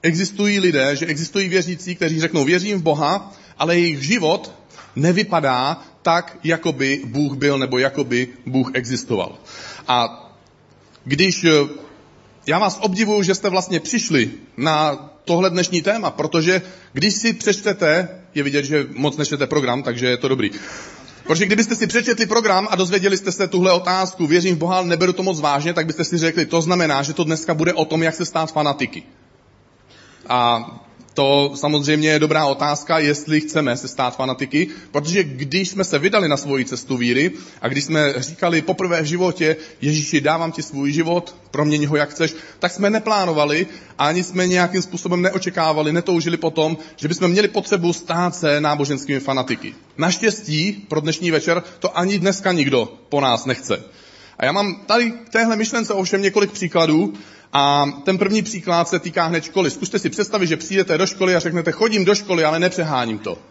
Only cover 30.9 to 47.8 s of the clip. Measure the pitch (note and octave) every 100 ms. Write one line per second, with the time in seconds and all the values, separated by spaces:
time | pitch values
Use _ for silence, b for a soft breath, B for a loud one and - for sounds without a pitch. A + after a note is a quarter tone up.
30.9 | - - - C#3 C#3+ C#3+ C#3 D3 D3+ D3
31.9 | D3+ D#3 D3+ D3+ D#3 D3 C#3 D3 D3 -
32.9 | E3 D3 D3 - D3+ D3+ D#3+ C#3+ A#2+ B2+
33.9 | - B2+ B2 C3 B2+ C3+ D3 - B B
34.9 | C#3+ D3 F#3 D#3+ C3 C#3 E3+ F#3 G3 F#3
35.9 | D3 E3+ G#3+ F3 C#3+ C#3+ C#3 B2 B2 -
36.9 | B2+ A#2+ A#2+ E3 B B B B2 C3+ C#3+
37.9 | D#3 D3 B2+ B2+ - F3 E3 D#3+ F#3+ F#3
38.9 | E3+ D3+ F3 F3+ - D#3 D#3 B B C#3
39.9 | D3+ D3+ D#3 C#3 E3 E3 E3 - C#3 C#3+
40.9 | C#3+ E3 F3 F3 - - C#3+ D3+ D3+ D3
41.9 | D3 C#3+ - D#3+ D#3+ B B F3 - G3+
42.9 | A3 A3 G#3 F#3 D#3 D3 D3+ F3 B B
43.9 | B C#3+ E3+ F3+ F3 F3+ F3+ F3 F#3 F3
44.9 | E3+ F3+ F3 F3+ F#3+ F#3 F3 D#3+ D3+ D3+
45.9 | E3 F3 F3 D#3+ E3 E3 D#3+ D#3 D#3+ B
46.9 | B D3+ F3+ F#3 F3+ G#3 G#3 - G3